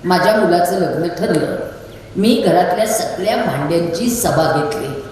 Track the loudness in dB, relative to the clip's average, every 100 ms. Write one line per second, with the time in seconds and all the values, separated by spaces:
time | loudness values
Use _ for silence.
0 | 2 2 4 2 4 2 2 0 0 0
1 | -4 -2 0 0 0 -4 -8 -12 -18 -18
2 | -10 0 2 4 4 4 2 2 0 0
3 | -2 -2 -2 0 -2 -2 0 0 0 -2
4 | -2 0 0 2 2 0 -2 -4 -6 -8
5 | -12